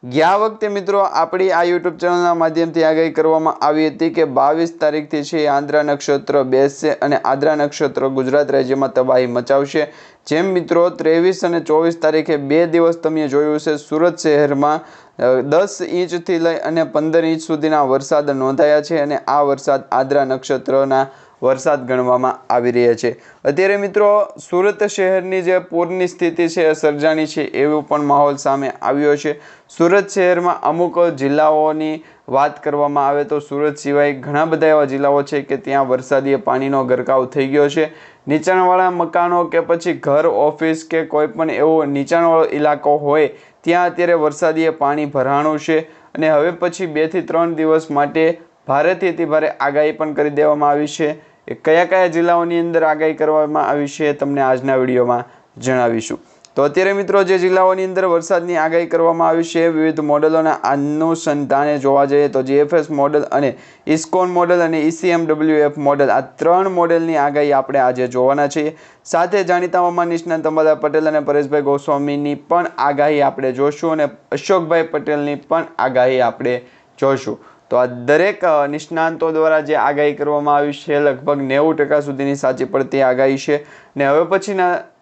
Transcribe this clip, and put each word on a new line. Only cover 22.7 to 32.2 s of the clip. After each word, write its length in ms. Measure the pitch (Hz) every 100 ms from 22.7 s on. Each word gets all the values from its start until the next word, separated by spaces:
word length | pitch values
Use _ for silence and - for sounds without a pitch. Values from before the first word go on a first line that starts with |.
રહ્યા 220 | 120 120
છે. 260 | 113 120 110 - - -
અત્યારે 320 | 147 190 202
મિત્રો, 500 | 202 202 208 208 196 - -
સુરત 340 | 175 196 208
શહેરની 580 | 208 - 185 190 185 190
જે 180 | 175 185
પૂરની 480 | 180 165 175 185 180
સ્થિતિ 400 | 175 180 160 170
છે, 220 | 165 160
એ 40 |
સર્જાણી 520 | 160 151 147 156 156 156
છે, 160 | 160
એવો 400 | 147 - 143 151
પણ 200 | 147 151
માહોલ 340 | 147 143 143 143
સામે 380 | 139 135 135 -
આવ્યો 340 | - 139 147 147
છે. 240 | 151 147 - - _ -
સુરત 300 | 165 196 196
શહેરમાં 540 | - 180 175 175 -
અમુક 380 | - 160 175 160 175
જિલ્લાઓની 960 | 143 139 143 156 151 156 156 156 156 - _